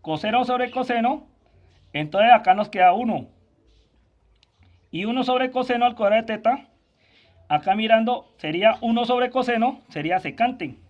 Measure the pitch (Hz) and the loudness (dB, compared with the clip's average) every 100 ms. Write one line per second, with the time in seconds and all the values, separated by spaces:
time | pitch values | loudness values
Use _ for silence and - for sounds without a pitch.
0 | - 156 208 233 247 247 240 254 254 240 | -6 -6 -2 -2 0 -2 -4 -6 -4 -2
1 | 226 294 - _ _ _ _ _ _ 147 | -2 -4 -10 _ _ _ _ _ _ -10
2 | 151 190 220 233 226 202 208 202 180 185 | -4 2 6 6 6 0 0 4 4 4
3 | 233 175 110 _ _ _ _ _ _ _ | -2 -4 -8 _ _ _ _ _ _ _
4 | _ _ _ _ _ _ _ _ _ 160 | _ _ _ _ _ _ _ _ _ -10
5 | 208 247 254 254 254 254 254 240 247 226 | -6 -4 -2 -2 -2 -4 -2 2 0 2
6 | 208 214 - 214 220 269 - _ _ _ | 2 2 0 -2 -2 -2 -6 _ _ _
7 | _ _ _ _ _ 151 - 202 220 226 | _ _ _ _ _ -2 0 -2 4 2
8 | 226 247 - _ 156 165 214 - - 226 | 2 -4 -8 _ -8 0 0 0 -2 -2
9 | 233 247 247 247 247 233 233 - _ 151 | 0 0 0 -2 -2 0 -2 -4 _ -10
10 | 151 185 160 131 233 262 160 110 _ | -4 -4 -4 -2 -4 -2 -12 -14 _